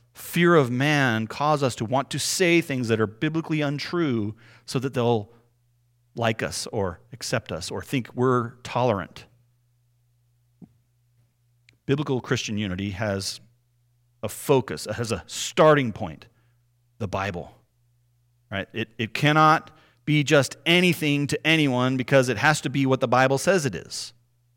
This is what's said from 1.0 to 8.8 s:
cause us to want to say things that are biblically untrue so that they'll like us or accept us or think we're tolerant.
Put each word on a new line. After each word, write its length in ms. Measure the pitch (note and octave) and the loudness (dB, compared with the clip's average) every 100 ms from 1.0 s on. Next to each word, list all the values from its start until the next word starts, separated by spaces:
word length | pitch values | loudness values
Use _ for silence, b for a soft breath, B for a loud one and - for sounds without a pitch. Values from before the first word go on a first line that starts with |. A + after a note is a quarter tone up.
| C3+ A2 A2 | 2 0 -4
cause 360 | - D3 D3+ | -2 0 0
us 120 | C3+ - | 0 -2
to 100 | A2 | -4
want 240 | B2+ C3+ | -2 -4
to 80 | D3 | -6
say 420 | - - F3+ E3+ | -4 0 2 2
things 260 | E3 C3 A2+ | 0 -4 0
that 120 | A2 | 0
are 80 | G#2+ | 0
biblically 540 | G#2+ D#3 D#3+ D#3+ D#3 | -2 -4 -4 -4 -2
untrue 720 | C#3+ C#3+ - F3 D#3+ A#2 G#2 A2 b b - | -2 -4 -6 -4 -2 -2 -4 -8 b b -8
so 140 | C#3 | -6
that 140 | B2+ | -4
they'll 360 | B2 A#2 A#2 G#2 b b _ _ _ _ _ _ - | -2 0 0 -2 b b _ _ _ _ _ _ -2
like 280 | A#2 A2+ | -2 0
us 240 | E2 - - | -4 -6 -8
or 280 | A#2 F#2+ E2+ _ | -4 -4 -6 _
accept 380 | B2 - B2 - | -16 -6 -6 -4
us 200 | E2 - | -10 -8
or 100 | G#2+ | -10
think 280 | - C#3 A2+ A#2+ | -6 -6 -6 -2
we're 400 | B2+ B2 A#2 - | 0 2 -2 -10
tolerant. 640 | - B2 | -8 -2